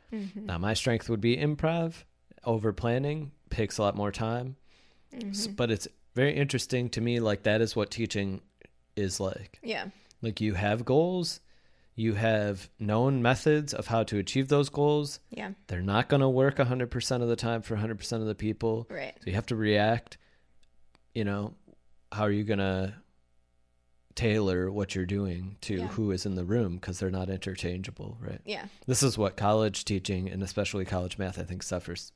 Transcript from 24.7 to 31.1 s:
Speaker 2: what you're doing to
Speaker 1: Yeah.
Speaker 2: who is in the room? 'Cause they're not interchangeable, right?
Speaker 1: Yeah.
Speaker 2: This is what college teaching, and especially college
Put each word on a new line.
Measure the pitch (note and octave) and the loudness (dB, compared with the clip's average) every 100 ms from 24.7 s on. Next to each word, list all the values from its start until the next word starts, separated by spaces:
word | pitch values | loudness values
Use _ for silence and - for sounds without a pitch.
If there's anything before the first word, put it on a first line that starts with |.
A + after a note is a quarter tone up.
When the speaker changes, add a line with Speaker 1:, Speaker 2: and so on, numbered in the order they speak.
Speaker 2:
what | G#2 G2 F#2+ | -2 -2 -2
you're | F#2 | -2
doing | G2+ G2 F2 F#2 G#2 | 0 -2 -4 -8 -8
to | - F#2+ | -4 -2
Speaker 1:
Yeah. | F2+ | -2
Speaker 2:
who | - G#2+ | 0 0
is | F#2 G#2 | 0 -2
in | F#2 | -2
the | F2+ | 0
room? | A#2 G2+ F2+ | 2 2 -2
'Cause | - F2+ | -8 -4
they're | F#2+ | -2
not | F#2+ F#2 | -2 -2
interchangeable, | F#2 - F2+ F2+ F2+ F#2+ - G2+ A2+ | -4 -6 -6 -4 -4 -8 -10 -12 -10
right? | - - - | -10 -10 -8
Speaker 1:
Yeah. | G#3 - - - | -8 -10 -8 0
Speaker 2:
This | B2 | 2
is | C3+ A2+ | 2 2
what | G2+ - | 0 2
college | G#2 A2 A2 F#2+ - | 4 4 2 0 -2
teaching, | G2+ F#2+ F#2 F#2 | -2 -2 -4 -4
and | F#2 | -4
especially | F#2+ - G2+ G2+ F#2 | -4 -2 -2 -2 -2
college | F#2 F2+ | -2 -2